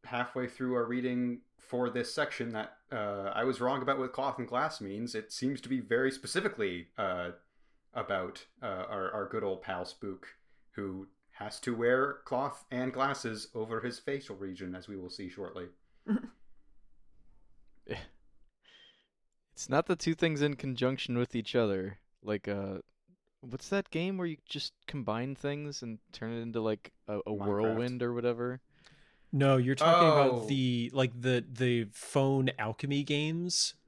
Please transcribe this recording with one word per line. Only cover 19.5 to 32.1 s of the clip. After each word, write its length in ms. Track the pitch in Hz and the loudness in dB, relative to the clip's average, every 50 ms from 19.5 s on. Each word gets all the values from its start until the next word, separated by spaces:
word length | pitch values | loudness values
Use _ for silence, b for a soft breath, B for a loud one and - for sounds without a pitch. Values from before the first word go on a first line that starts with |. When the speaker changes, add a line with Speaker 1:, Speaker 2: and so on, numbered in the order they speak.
| _ | _
Speaker 2:
It's 160 | - - - | -14 -6 0
not 160 | 127 143 170 | 2 2 4
the 100 | - 180 | 4 0
two 180 | 165 - - 160 | 2 2 0 2
things 260 | 156 - 165 156 143 | 4 2 2 4 4
in 140 | 147 147 143 | 2 2 2
conjunction 600 | - - 139 127 117 127 127 135 131 - - 123 120 | 0 -4 -6 -2 2 2 2 2 0 -2 -2 0 0
with 180 | 120 - - | 0 0 0
each 200 | 120 107 - - | -4 -4 2 2
other. 440 | 123 117 107 98 95 92 98 101 - _ _ _ _ _ | 4 4 4 2 0 -2 -4 -6 -10 _ _ _ _ _
Like, 240 | 104 107 101 _ - | -2 -2 -2 _ -2
uh, 320 | 101 101 98 98 98 95 - _ _ _ _ _ 180 _ _ _ _ _ | -2 -2 -2 -4 -6 -8 -10 _ _ _ _ _ _ _ _ _ _ _
what's 280 | - 127 117 131 - - | -14 -10 -10 -10 -6 -2
that 200 | - 202 196 - | -2 -2 -2 -2
game 280 | - 160 170 185 196 190 | -4 -4 -2 -2 -2 -2
where 100 | 180 170 | -2 -4
you 100 | 156 - _ | -4 -6 _
just 280 | - - 143 - - _ _ _ - | -10 -8 -6 -6 -8 _ _ _ -8
combine 480 | - 147 123 101 107 113 123 135 139 | -8 -6 -2 -2 -2 -2 -2 -4 -6
things 460 | - - 143 143 147 147 147 143 - | -4 -4 -4 -4 -4 -6 -8 -8 -8
and 160 | - 117 110 110 _ _ | -8 -8 -10 -10 _ _
turn 220 | - - - 113 117 | -14 -8 -8 -6 -4
it 80 | 117 | -4
into, 180 | 117 117 113 117 | -6 -2 -2 0
like, 320 | 110 110 107 104 _ - _ _ _ - | 2 2 0 0 _ -18 _ _ _ -6
a, 120 | 104 104 | -6 -4
a 20 | - - | -2 -2
Speaker 1:
Minecraft. 100 | 107 104 101 101 | -4 -2 0 2
Speaker 2:
whirlwind 560 | 101 101 107 110 113 113 120 123 127 123 123 | 2 4 4 4 4 2 0 0 0 0 -2
or 100 | 120 120 | 0 0
whatever? 460 | 120 120 123 120 117 120 123 127 127 _ _ b b b b b b b b b b b b | 2 2 0 0 2 -2 -4 -4 -6 _ _ b b b b b b b b b b b b
Speaker 3:
No, 260 | - 139 139 139 135 131 | 2 4 6 8 8 6
you're 180 | 123 127 135 | 6 4 4
talking 340 | 131 151 160 165 175 175 160 | 6 8 8 10 10 10 10
Speaker 1:
Oh. 20 | 151 147 139 135 127 120 | 10 8 8 6 4 2
Speaker 3:
about 100 | 110 110 | 0 0
the, 440 | 139 135 131 127 123 120 117 120 127 | 0 2 4 2 2 2 0 0 2
like, 260 | 135 131 127 117 123 | 2 2 2 2 0
the, 260 | 120 131 127 123 117 - | 2 4 4 4 2 -2
the 380 | 127 117 131 123 123 117 113 101 - | -4 0 2 2 4 2 0 -2 -6
phone 560 | - - - | -14 -14 0